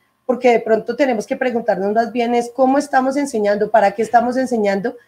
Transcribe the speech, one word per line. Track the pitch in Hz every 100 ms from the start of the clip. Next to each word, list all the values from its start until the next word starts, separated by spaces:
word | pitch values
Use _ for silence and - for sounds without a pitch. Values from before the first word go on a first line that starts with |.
| _ _ -
porque | 240 247
de | 226
pronto | 220 214 - 233
tenemos | 277 220 -
que | 247
preguntarnos | 254 226 214 185 196
más | 214 233
bien | 240 233
es | 240 240
cómo | - 262 277
estamos | 285 262 262 277
enseñando, | 277 220 208 208 208
para | 220 202
qué | 202
estamos | 220 233 240 247
enseñando | 262 233 202 196 185 -